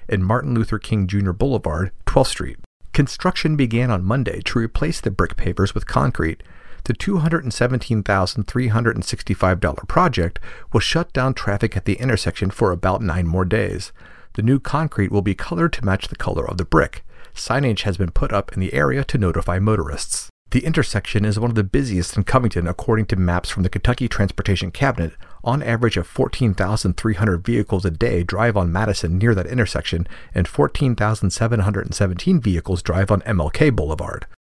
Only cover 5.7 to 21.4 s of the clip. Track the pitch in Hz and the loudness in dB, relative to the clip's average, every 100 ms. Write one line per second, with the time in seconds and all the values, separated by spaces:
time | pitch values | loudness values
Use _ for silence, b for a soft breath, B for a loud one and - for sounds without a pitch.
5.7 | - - - 135 - 80 - - B B | 0 0 2 2 2 -2 -2 -10 B B
6.7 | B - 113 - 196 156 165 131 - 123 | B -4 -4 0 0 2 0 -2 0 0
7.7 | 127 - 113 98 98 92 - 104 123 127 | 0 0 0 2 2 2 -2 -2 0 2
8.7 | 110 117 - - - - 101 95 92 85 | 2 2 2 0 -4 -4 0 2 2 0
9.7 | - - - 180 117 85 - B B B | -2 -2 2 2 2 0 -2 B B B
10.7 | 113 - 160 170 - 131 131 - 101 113 | 0 2 0 -2 0 0 0 -2 0 0
11.7 | 98 - 98 127 110 - - 98 - 104 | -2 -2 -2 0 0 0 -2 -2 0 0
12.7 | 87 95 98 107 82 85 90 92 110 95 | 2 0 0 0 0 2 2 2 0 0
13.7 | 95 - - B B B - 110 135 - | -4 -10 -14 B B B -2 2 2 2
14.7 | 143 156 - 95 101 98 95 - 170 165 | -2 -2 0 0 0 0 -2 -2 0 0
15.7 | - 107 95 - - - 92 - 90 92 | 0 0 0 -2 -6 -4 -2 -2 -4 0
16.7 | 160 - - - B B - - 123 139 | 2 0 -4 -14 B B -10 -4 0 0
17.7 | 104 104 92 92 - 139 101 - - 92 | 0 -2 -2 0 2 0 0 -4 -4 -2
18.7 | 135 147 131 135 135 95 78 - 90 104 | 0 0 0 0 0 0 0 -2 0 2
19.7 | 107 76 71 - - - - - 127 - | 0 -2 -6 -6 -8 -10 -18 -2 -2 0
20.7 | 160 - 104 - 107 104 104 | 0 0 0 -2 0 2 2